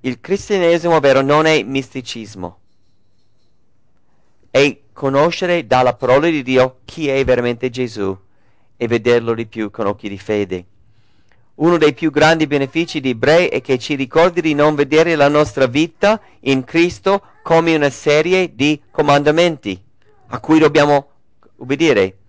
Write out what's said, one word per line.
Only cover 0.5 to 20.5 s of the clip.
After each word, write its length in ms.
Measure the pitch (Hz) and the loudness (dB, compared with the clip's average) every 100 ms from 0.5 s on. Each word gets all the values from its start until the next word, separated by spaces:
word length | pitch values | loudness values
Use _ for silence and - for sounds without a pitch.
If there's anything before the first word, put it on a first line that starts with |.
| 202 170 170 170 160 | -2 0 0 2 2
vero 220 | 139 131 | 4 2
non 260 | 135 147 160 | 2 2 2
è 160 | 156 | 0
misticismo. 920 | 101 135 131 135 123 117 107 101 87 - _ _ _ _ _ _ _ _ _ _ _ _ _ _ _ _ _ _ _ | -2 -6 -6 -12 -12 -14 -14 -14 -14 -16 _ _ _ _ _ _ _ _ _ _ _ _ _ _ _ _ _ _ _
È 280 | 131 143 - _ | -2 -2 -2 _
conoscere 760 | - 139 135 160 165 180 175 117 | -8 -4 0 0 0 -2 -4 0
dalla 260 | 127 127 | 2 2
parola 340 | 117 127 131 165 | 0 2 2 2
di 140 | 156 | -2
Dio 380 | 127 127 127 - | -2 0 0 -2
chi 240 | - - 151 | -20 -8 -4
è 160 | 135 | -2
veramente 460 | 127 123 120 117 127 | 0 0 0 -4 -6
Gesù 480 | 123 123 110 98 95 _ _ _ _ _ _ | -4 -8 -4 -6 -6 _ _ _ _ _ _
e 120 | 120 | -4
vederlo 480 | 117 113 120 117 113 | -2 2 0 0 -6
di 100 | 113 | -6
più 240 | 113 104 | -8 -8
con 160 | - 101 | -4 -6
occhi 240 | 101 104 | -6 -10
di 80 | 98 | -12
fede. 480 | - 107 98 90 90 _ _ _ _ _ _ _ _ - | -6 -4 -4 -6 -12 _ _ _ _ _ _ _ _ -2
Uno 220 | 160 175 | 0 2
dei 160 | 151 | 2
più 160 | 135 160 | 2 -2
grandi 380 | 143 151 165 151 | 2 2 2 0
benefici 520 | 143 135 165 165 160 | -2 -4 -4 -6 -4
di 120 | 131 | -4
Ebrei 340 | 113 131 165 175 | -2 2 2 2
è 160 | - | -4
che 160 | 127 127 | -2 -4
ci 160 | - | -2
ricorda 480 | 143 131 160 175 170 | -6 -2 2 2 0
di 140 | 160 147 | -2 2
non 180 | 151 | 0
vedere 400 | 151 143 151 165 | 2 0 2 2
la 140 | 160 143 | 2 2
nostra 400 | 147 147 - 131 | 2 0 0 -2
vita 520 | 127 165 _ 202 220 _ _ | 0 -4 _ -2 -2 _ _
in 220 | 135 135 | -2 -2
Cristo 580 | 123 160 170 - - 196 _ _ | -2 -2 -2 -2 -2 -2 _ _
come 320 | - 165 165 160 | 0 0 2 0
una 160 | 147 | 0
serie 640 | - - 147 165 185 180 - | -2 0 2 2 0 -2 -2
di 260 | 143 151 _ | -2 -2 _
comandamenti 880 | - 147 143 143 156 175 151 107 92 _ _ _ _ _ | -2 2 2 2 2 0 0 -8 -10 _ _ _ _ _
a 100 | 120 | -12
cui 180 | - | 0